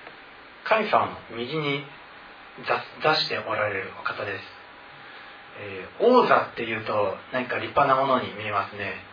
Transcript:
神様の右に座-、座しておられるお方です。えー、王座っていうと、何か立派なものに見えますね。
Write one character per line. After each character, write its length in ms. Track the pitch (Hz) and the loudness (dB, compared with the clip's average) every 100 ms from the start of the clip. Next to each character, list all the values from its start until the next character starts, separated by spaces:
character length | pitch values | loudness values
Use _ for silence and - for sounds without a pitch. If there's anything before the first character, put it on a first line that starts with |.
| - - - - - - | -18 -18 -20 -20 -20 -14
神 260 | - 220 - | 2 2 6
様 180 | 113 95 | 4 4
の 120 | 90 - | -2 -12
右 280 | 117 123 156 | -8 -4 -2
に 260 | 147 143 - - - - - - - - | 0 -2 -4 -16 -20 -20 -20 -20 -18 -12
座-、 160 | - 117 - - | -2 -2 -2 0
座 140 | 156 190 | 2 2
し 120 | - | 0
て 100 | 117 | -4
お 160 | - | -4
ら 140 | 110 107 | -2 -2
れ 120 | 98 | -2
る 120 | 95 - | -6 -8
お 40 | |
方 200 | - - | -8 -6
で 140 | 104 95 | -6 -6
す。 60 | - - - - - - - - - - - - | -10 -16 -18 -20 -20 -20 -18 -18 -18 -18 -18 -14
え 300 | 101 95 95 - | -12 -10 -12 2
ー、 80 | 247 | 6
王 200 | 247 - | 8 8
座 100 | 127 | 6
っ 120 | - | 4
て 80 | - | -4
い 140 | 113 110 | -4 -4
う 80 | |
と、 320 | 107 107 101 - - | -2 0 0 -2 -6
何 140 | 127 123 | -4 -4
か 100 | 113 | -4
立 140 | 113 | -2
派 220 | - 139 | 2 4
な 80 | 131 | 4
も 60 | 139 | 4
の 140 | 127 | 2
に 120 | - | 0
見 120 | 104 104 | -6 -4
え 60 | |
ま 160 | 104 98 | -4 -4
す 80 | 101 | -6
ね。 180 | 98 95 - | -8 -8 -14